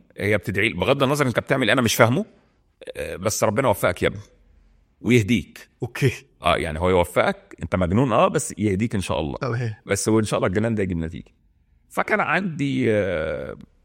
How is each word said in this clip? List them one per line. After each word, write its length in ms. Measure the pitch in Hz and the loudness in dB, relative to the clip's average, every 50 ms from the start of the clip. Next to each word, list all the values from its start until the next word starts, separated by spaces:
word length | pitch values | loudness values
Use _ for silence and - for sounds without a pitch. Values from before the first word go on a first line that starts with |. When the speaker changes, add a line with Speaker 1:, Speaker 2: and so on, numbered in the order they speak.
| _ _ _ - | _ _ _ -6
Speaker 1:
هي 200 | - 101 107 101 | -2 0 0 0
بتدعي 320 | - - 95 101 98 113 | -2 -2 -2 0 0 0
لي، 40 | - | 0
بغض 300 | 87 90 95 135 143 139 | 0 0 0 2 2 2
النظر 240 | 123 147 143 147 127 | 0 0 0 0 0
أنت 120 | 110 - | 0 -2
بتعمل 280 | - - 135 131 131 - | -2 0 0 0 2 2
إيه، 60 | 117 | 2
أنا 80 | 135 | 4
مش 140 | 123 107 - | 2 2 4
فاهمه، 300 | - 123 110 120 170 220 - - _ _ _ _ _ _ _ _ _ - - - - | 4 4 4 4 2 0 -4 -10 _ _ _ _ _ _ _ _ _ -18 -14 -12 -10
آه، 180 | 73 80 80 | -10 -8 -8
بس 280 | 82 90 107 - - 120 | -6 -4 -4 -2 0 0
ربنا 240 | 107 104 117 135 123 | 0 2 2 2 0
يوفقك 360 | - - - 95 90 - - | 0 2 0 -2 0 0 -2
يا 40 | 80 | -2
ابني 120 | - 101 - - _ _ _ _ _ _ _ _ _ _ _ _ _ _ | -2 -4 -10 -20 _ _ _ _ _ _ _ _ _ _ _ _ _ _
ويهديك. 680 | - 95 120 120 104 95 120 98 73 - - - - - _ _ - | 0 2 4 4 4 4 2 0 0 -4 -12 -20 -20 -20 _ _ -12
Speaker 2:
أوكي. 420 | 113 - - 143 131 - - - _ _ _ | -10 -4 0 0 0 0 -2 -8 _ _ _
Speaker 1:
آه، 160 | - 85 82 58 | 0 0 0 0
يعني 220 | 73 82 76 76 | 0 -4 -2 0
هو 100 | 87 92 | 2 2
يوفقك، 640 | 92 90 87 - - 127 110 110 196 - - - - - - | 4 4 2 2 2 0 0 0 0 -4 -8 -20 -14 -12 -6
أنت 120 | 87 - | -4 -2
مجنون، 360 | 92 90 82 90 110 139 131 | 0 0 2 2 2 2 2
آه، 160 | 107 123 175 196 | 4 2 2 2
بس 260 | 196 156 - - - - | 2 -2 -4 -4 -4 -2
يهديك 380 | 101 107 95 92 113 120 - | -2 0 0 0 -2 -2 -2
إن 60 | 101 | -4
شاء 180 | 90 - 92 - | -4 -4 -4 -4
الله. 180 | 80 73 65 - | -4 -4 -6 -6
Speaker 2:
طب 140 | - 127 | -6 -4
هي. 240 | 117 123 127 113 104 - - | -4 -4 -4 -6 -8 -8 -6
Speaker 1:
بس 220 | - 98 104 - - | -4 -4 -2 2 2
وإن 160 | 110 113 110 | 2 2 2
شاء 140 | 98 - 95 | 2 0 -2
الله 100 | - 113 | -2 0
الجنان 280 | 90 101 107 117 113 | 0 0 0 0 0
ده 80 | 104 98 | -2 -2
يجيب 140 | 92 92 85 | -2 -2 -4
نتيجة. 340 | 80 80 76 67 - - _ _ _ _ _ _ _ _ _ _ _ _ | -4 -6 -8 -12 -14 -18 _ _ _ _ _ _ _ _ _ _ _ _
فكان 300 | - - - - - 208 | -4 -4 -2 0 0 0
عندي، 720 | 170 - 147 175 196 190 156 135 143 139 131 131 127 113 | 0 0 0 0 -2 -4 -4 -4 -4 -2 -2 0 0 2
آه، 640 | 107 104 98 98 90 78 78 78 78 67 67 - 50 - - - _ _ | 2 2 0 0 -2 -2 -2 -4 -4 -6 -8 -10 -12 -14 -18 -20 _ _